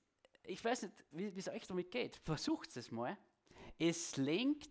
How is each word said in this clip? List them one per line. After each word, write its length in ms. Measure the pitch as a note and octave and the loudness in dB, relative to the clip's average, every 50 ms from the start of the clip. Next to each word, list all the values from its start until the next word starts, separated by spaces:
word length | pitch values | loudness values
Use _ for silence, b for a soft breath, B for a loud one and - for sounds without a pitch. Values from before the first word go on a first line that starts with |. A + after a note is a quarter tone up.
| _ _ _ _ _ - _ - - | _ _ _ _ _ -20 _ -16 -8
ich 200 | - F#3 - - | -8 -6 0 2
weiß 200 | A3+ B3+ B3 A3 | 2 2 2 0
nicht, 220 | F3+ - - - - | -6 -8 -12 -18 -10
wie, 220 | C#3 D#3+ G3+ G#3+ F3+ | -6 -4 -4 -4 -4
wie 60 | F#3+ | -4
es 80 | F3+ | -4
euch 180 | - - A3+ - | -4 -6 -6 -6
damit 220 | - F#3 F3+ F3+ F3+ | -2 -2 -2 0 0
geht, 280 | - B3 A3 - - | 0 -2 -2 -2 -4
versucht 580 | - - - D#3 D3 - C#4+ D#4+ - - - - | -6 -2 -2 0 0 2 2 0 0 -2 -8 -8
es 160 | B2 A2+ - | -8 -6 -4
mal. 260 | A#2 A2+ A#2 C#3 G3+ - - _ _ _ B B B B B B B B | -2 -2 -2 -2 -2 -6 -10 _ _ _ B B B B B B B B
Es 380 | D#3+ E3+ E3 - - - - | 4 4 4 2 -2 -2 2
lenkt 520 | C#3+ C3+ C#3 D#3+ E3+ B3 C#4 D4+ D4 - - | 2 4 4 4 4 4 4 2 2 -2 -16